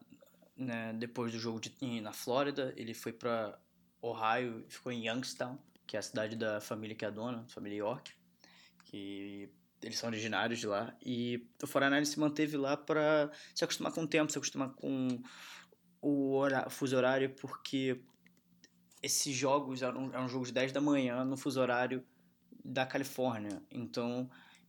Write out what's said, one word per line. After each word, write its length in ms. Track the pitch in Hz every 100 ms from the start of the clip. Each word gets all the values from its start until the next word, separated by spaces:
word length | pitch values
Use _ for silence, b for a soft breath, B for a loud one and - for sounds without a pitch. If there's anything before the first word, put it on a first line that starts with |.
| - - - _ - -
né, 360 | 127 117 113
depois 400 | 113 117 123 117
do 60 | 113
jogo 180 | 117 113
de, 180 | 110 -
em, 180 | 127 117
na 120 | 107
Flórida. 600 | 98 - 127 143 139 131 -
Ele 180 | 113
foi 180 | 113 120
pra 460 | 113 123 113 107 - _ _ _ _
Ohio, 640 | 117 113 110 120 123 113 -
ficou 240 | - 127
em 160 | 120 110
Youngstown, 500 | 120 127 - 123 135 - _
que 120 | - 107
é 20 |
a 40 |
cidade 340 | - 117 110 113
da 240 | 110 104
família 340 | - 110 107
que 100 | 107
é 40 | 107
a 20 |
dona, 340 | 104 120 117 117
família 300 | - 101 101
York, 340 | 104 139 - - _ _ b b b _
que 640 | - 104 98 98 101 101 98 - _ _
eles 160 | 117 113
são 100 | 117
originários 520 | 110 110 98 113 117
de 80 | 110
lá. 280 | 101 117 -
E 400 | - 120 120 123 - _
o 60 | 143
forty-niners 440 | 139 139 143 147
se 100 | 151
manteve 360 | 151 147 151 147
lá 200 | 135 147
pra 560 | - 156 151 151 147 B B
se 120 | -
acostumar 280 | 160 - 147
com 120 | -
o 20 | 160
tempo, 240 | 156 151
se 80 | 143
acostumar 340 | 131 139 131
com 460 | - 143 135 127 123 B B B B B _ _ _
o 340 | 147 143 135
hora-, 340 | 135 139 131 -
o 20 |
fuso 260 | - 135 131
horário, 380 | 127 135 135 135
porque 600 | 135 - - 135 131 127 - _ _ _ _ _ - _ _ -
esses 320 | - - 147
jogos 480 | 131 139 143 131 131
eram, 220 | 127 123 131
eram 140 | 123 127
jogos 200 | 131 123
de 60 |
dez 160 | 120 135
da 100 | 139
manhã 440 | 147 143 127 123
no 120 | 131 135
fuso 240 | 147 131
horário 460 | 123 123 127 131 - b b _ _ -
da 220 | - 131 131
Califórnia. 760 | 143 135 - 127 110 104 101 -
Então, 580 | 120 117 - 120 123 127 B B B